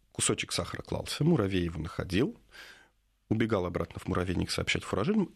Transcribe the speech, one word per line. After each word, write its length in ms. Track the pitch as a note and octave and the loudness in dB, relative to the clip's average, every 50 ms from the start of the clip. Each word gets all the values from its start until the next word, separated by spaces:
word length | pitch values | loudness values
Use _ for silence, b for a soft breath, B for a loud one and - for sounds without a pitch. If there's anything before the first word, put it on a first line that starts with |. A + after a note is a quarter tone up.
| _ _ _ | _ _ _
кусочек 380 | - - - A2+ - - - - | -2 0 0 0 0 -2 -6 -4
сахара 300 | - F2 - - - - | -4 -4 -4 -6 -10 -6
клался, 400 | - - - - - - - C#3+ | -6 -6 -6 -4 -4 -2 2 4
муравей 380 | D#3+ F3 C3 G#2 F#2+ G2 F#2 F2 | 4 4 4 4 4 2 2 2
его 160 | E2+ E2+ D#2+ | 0 -2 -4
находил, 560 | D#2 E2 - - D#2+ D#2+ F2+ F#2+ C3 G#3 A#3+ - _ B B B B B B B B B B _ _ _ _ _ _ - | -6 -6 -4 -6 -4 0 2 2 2 2 0 -6 _ B B B B B B B B B B _ _ _ _ _ _ -2
убегал 360 | - A2 A#2 A2 A2 G2 F2+ | 0 2 2 2 2 2 0
обратно 340 | F2 F2+ F2+ F2 - - - | 0 -2 -2 -4 -4 -6 -10
в 80 | - - | -4 -2
муравейник 440 | F#2+ F#2 F2+ F2+ F2 F2 F2 - | 0 0 2 0 0 0 0 -2
сообщать 320 | - - - - - - - | 0 -2 -2 0 -2 -2 -2
фуражирам, 440 | - - - G#2 D#3 A3 A3+ F#3 - - | -2 -2 0 0 2 2 2 2 0 -4